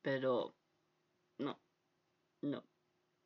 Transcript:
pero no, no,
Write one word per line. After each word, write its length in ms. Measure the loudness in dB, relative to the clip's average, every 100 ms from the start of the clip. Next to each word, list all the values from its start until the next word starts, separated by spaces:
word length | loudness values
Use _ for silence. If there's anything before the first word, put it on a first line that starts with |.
pero 520 | 0 2 2 2 0 -8 _ _ _ _ _ _ _ -4
no, 220 | -4 -4 _ _ _ _ _ _ _ _
no, 220 | -4 -4 -8 _ _ _ _ _